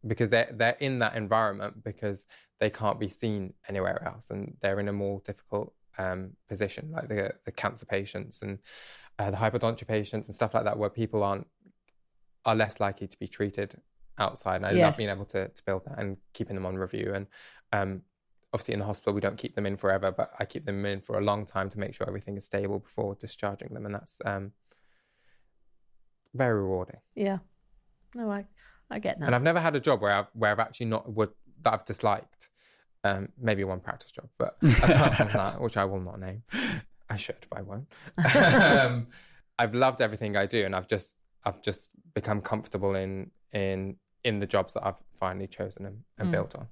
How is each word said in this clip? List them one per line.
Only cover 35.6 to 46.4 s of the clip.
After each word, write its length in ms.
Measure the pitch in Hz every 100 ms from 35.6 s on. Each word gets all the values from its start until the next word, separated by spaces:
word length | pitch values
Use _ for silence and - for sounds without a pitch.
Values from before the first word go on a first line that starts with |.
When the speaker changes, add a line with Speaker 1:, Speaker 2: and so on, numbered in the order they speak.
| 117 104
Speaker 1:
I 100 | 98
will 140 | 95
not 180 | 90 -
name, 240 | 92 101 - 226 240 160 - - -
I 80 | 104
should, 300 | - - -
but 80 | -
I 40 |
won't. 240 | 95 101 139 - - -
<laughs> 200 | 165 285
Um, 720 | 175 - 196 139 127 120 117 - - - _ -
I've 160 | 117
loved 280 | 120 131 127
everything 360 | 113 104 107 101
I 80 | 98
do, 200 | 117 98
and 100 | 95
I've 120 | 90
just, 280 | 104 - - _ _
I've 200 | 104 98
just 280 | - - - - -
become 280 | 110 104 104
comfortable 520 | - 107 - 101 98
in, 380 | 95 95 95 95 _ _
in, 420 | 107 95 95 98 - _ _
in 140 | 123 104
the 60 | 98
jobs 300 | 101 95 -
that 100 | 98
I've 100 | 98 - -
finally 300 | 95 92 95
chosen 380 | - 98 - 98
and, 160 | 104 - -
and 100 | 180
Speaker 2:
Mm. 20 |
Speaker 1:
built 240 | 95